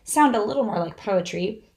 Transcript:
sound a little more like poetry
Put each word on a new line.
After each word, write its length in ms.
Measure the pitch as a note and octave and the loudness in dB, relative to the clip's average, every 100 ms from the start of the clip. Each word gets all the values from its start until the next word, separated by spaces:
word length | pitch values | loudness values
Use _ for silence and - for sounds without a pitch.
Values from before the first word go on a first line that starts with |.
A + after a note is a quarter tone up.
sound 320 | - D4+ C#4+ A3+ | -2 4 4 4
a 80 | |
little 200 | G#3+ C#4 | 0 0
more 160 | A3 F3+ | -2 -2
like 160 | E3 - | -4 -6
poetry 680 | G#3 F#3 F3+ F3 F#3+ A3 - | -2 0 0 -4 -4 -6 -16